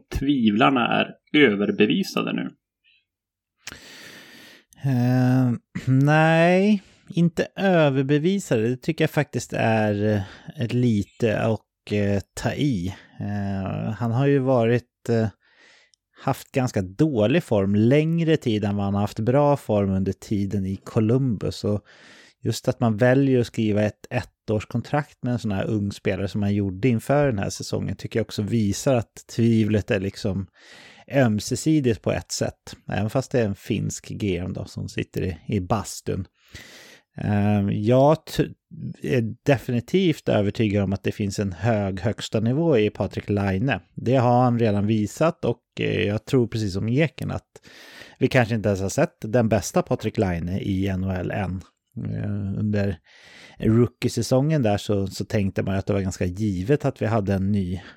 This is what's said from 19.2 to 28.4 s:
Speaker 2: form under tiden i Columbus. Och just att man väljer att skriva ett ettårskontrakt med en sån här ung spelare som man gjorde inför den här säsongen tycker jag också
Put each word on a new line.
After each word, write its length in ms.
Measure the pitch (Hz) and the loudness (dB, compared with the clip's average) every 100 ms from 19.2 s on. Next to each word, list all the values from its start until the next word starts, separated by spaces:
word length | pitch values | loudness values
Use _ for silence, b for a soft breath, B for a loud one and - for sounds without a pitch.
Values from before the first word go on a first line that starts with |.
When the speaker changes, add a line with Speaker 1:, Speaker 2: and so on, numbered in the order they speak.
| 113 139 143 143 | 0 2 2 0
Speaker 2:
form 320 | - 104 98 | 0 0 2
under 240 | 95 95 | 0 -2
tiden 520 | - - 101 98 101 95 | -4 -4 -4 -2 -4 -4
i 100 | 95 | -8
Columbus. 880 | - 117 110 131 135 98 101 - | -4 0 2 2 0 -2 -6 -4
Och 220 | 101 104 - b b b b b | -2 -4 -6 b b b b b
just 240 | 113 110 - | -6 -4 -4
att 120 | - | 0
man 180 | 117 104 | 0 2
väljer 420 | 123 131 139 127 | 4 4 4 2
att 80 | 117 | 0
skriva 340 | - 107 101 | -2 0 2
ett 260 | 107 - - | 0 -4 -8
ettårskontrakt 1120 | 120 - _ - 107 - 120 - 147 143 _ | -8 -8 _ -4 -4 -2 -6 -2 -4 -4 _
med 100 | 127 | -4
en 60 | 120 | -4
sån 120 | 110 | -2
här 140 | 95 - | -2 -2
ung 260 | 110 98 | -2 -2
spelare 360 | - - 95 98 | -4 -4 -2 -4
som 140 | 107 | -2
man 120 | 101 | 0
gjorde 340 | 101 98 92 131 | 0 -2 0 0
inför 380 | 113 - 143 143 | 0 0 2 2
den 120 | 101 | 0
här 100 | 98 | -4
säsongen 460 | - - 104 98 98 | -6 -6 -4 -4 -6
tycker 240 | - 113 | -6 -4
jag 60 | 104 | -4
också 160 | - | -4